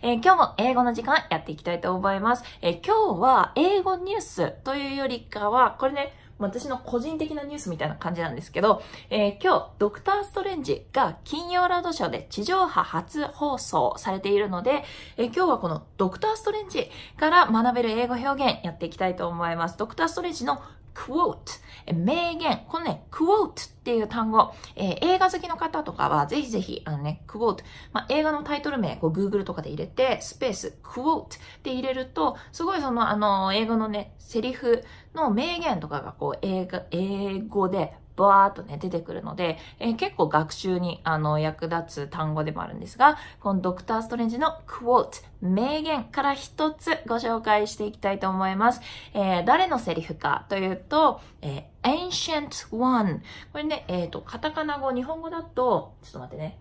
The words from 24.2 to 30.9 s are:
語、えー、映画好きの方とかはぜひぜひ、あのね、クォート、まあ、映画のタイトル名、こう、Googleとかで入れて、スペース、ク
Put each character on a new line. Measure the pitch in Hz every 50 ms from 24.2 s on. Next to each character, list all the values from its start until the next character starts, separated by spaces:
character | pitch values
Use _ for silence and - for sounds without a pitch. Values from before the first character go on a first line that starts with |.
| 226 220 220
語、 | 220 190 - - - - - -
え | - 202 190 170
ー、 | - -
映 | 330 370 370
画 | 381 370
好 | 370 349
き | -
の | 349 339
方 | 339 330 320 - 208 202
と | - 165
か | - 143 139
は | 143 151 143
ぜ | 151 - 285 294
ひ | 247
ぜ | 220 202
ひ、 | 185 - - - -
あ | -
の | 151 143
ね、 | 143 147 156 - - -
ク | - 208
ォ | 226 226 190
ー |
ト、 | 190 - - - - - - -
ま | 214 -
あ、 | -
映 | 247 302 311
画 | 311 302
の | 294 294
タ | 294 294
イ | 285 285
ト | 294 285
ル | 262
名、 | 208 151 127
こ | - -
う、 | 160 160
Google | 175 196 202 196 202 190
と | - 175
か | 165 156
で | -
入 | 147 151
れ | 160
て、 | - - - 254 262 226 -
ス | - - -
ペ | - - 262
ー | 196
ス、 | - - - - - -
ク | -